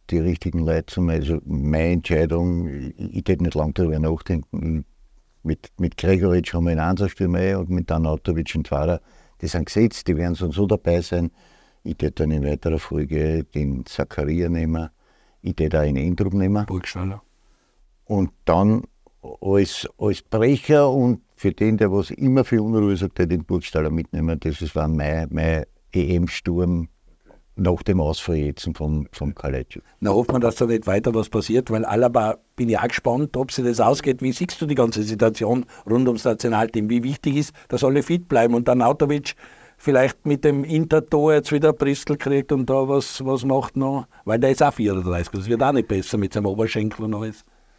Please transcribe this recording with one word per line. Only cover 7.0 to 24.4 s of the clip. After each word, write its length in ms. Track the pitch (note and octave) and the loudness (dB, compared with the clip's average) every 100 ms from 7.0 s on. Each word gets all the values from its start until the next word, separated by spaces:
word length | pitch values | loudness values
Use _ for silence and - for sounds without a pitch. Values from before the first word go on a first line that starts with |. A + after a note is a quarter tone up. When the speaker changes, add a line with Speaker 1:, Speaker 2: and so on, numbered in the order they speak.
| G2 - F#2 F2 F#2 G2 | -2 -2 0 0 0 -2
Speaker 1:
und 100 | F2 | -2
mit 200 | F2+ E2 | -4 -2
Arnautovic 640 | D#2+ D#2+ D#2 - E2 - | 0 0 -2 -2 -2 -2
einen 100 | D#2+ | -6
Zweiter. 360 | - C#2 D#2 E2+ - _ _ _ | -4 -2 0 -2 -6 _ _ _
Die 60 | D#2 | -6
sind 200 | F2 - | -4 -2
gesetzt, 420 | G2+ A2+ - - | 2 2 0 -2
die 80 | D#2+ | 0
werden 180 | F2 | 0
so 120 | E2+ F2+ | -2 -4
und 60 | |
so 140 | D#2+ G2+ | 0 0
dabei 340 | G#2+ - F2 | 0 2 0
sein. 300 | E2+ F2 E2+ - _ _ _ _ | 0 -2 -2 -6 _ _ _ _
Ich 140 | - - | -10 -4
tät 220 | D2+ - | -4 0
dann 100 | D2+ | 0
in 140 | D2+ | 0
weiterer 340 | C#2+ D2 E2 D#2+ | 0 -2 -2 -2
Folge 680 | - D2+ C#2 D2+ D#2 D#2+ | -2 -4 -2 -2 0 -2
den 420 | C#2+ D2 C#2+ C2 - | -4 -4 -4 -4 -6
Zakaria 640 | - C#2 - D2 E2 E2+ | -8 -6 -4 -2 -2 0
nehmen, 400 | E2+ D#2+ E2 D#2+ - _ _ _ _ | -2 -2 -2 -4 -12 _ _ _ _
ich 120 | - | -8
tät 200 | - D#2 | -2 0
auch 60 | D#2 | 2
einen 160 | D2+ C2+ | 2 0
Endrup 380 | E2 F2 G2 | 0 0 0
nehmen. 320 | G2 F#2+ G#2 G#2+ | 0 0 0 -2
Speaker 2:
Burgstaller. 560 | F#2 - F#2 F#2 G2 - _ _ _ _ _ _ _ | -6 -8 -8 -8 -8 -16 _ _ _ _ _ _ _
Speaker 1:
Und 260 | - G#2 F#2 - | -4 -2 -2 -2
dann 380 | - E2 G2+ A2 - _ _ _ - - | 2 4 4 2 -2 _ _ _ -20 -8
als, 480 | G2 G2+ G2 - - - | 2 2 2 -2 -12 -4
als 220 | G#2 - | -2 -2
Brecher 680 | - A2 A#2 C#3 - D3+ C#3+ | -2 2 2 2 4 4 4
und 300 | C3+ B2 A2+ - _ | 4 2 0 -6 _
für 160 | G2 | -2
den, 260 | - A2 A2 | 0 0 2
der 120 | G#2 | 2
was 200 | G2 F2 | 2 -2
immer 340 | - C3+ C3+ | -2 2 2
für 160 | A#2+ A#2 | 2 0
Unruhe 340 | G#2+ A2 G#2 F#2+ | 2 2 2 2
sagt, 180 | F#2+ - | -2 0
der 80 | F2 | 0
den 180 | F2 | 0
Burgstaller 460 | D#2+ F2+ - D#2+ D#2 | -2 -4 -2 -2 0
mitnehmen, 480 | D#2+ - D#2+ D#2+ D#2+ | -2 -4 -2 -2 -2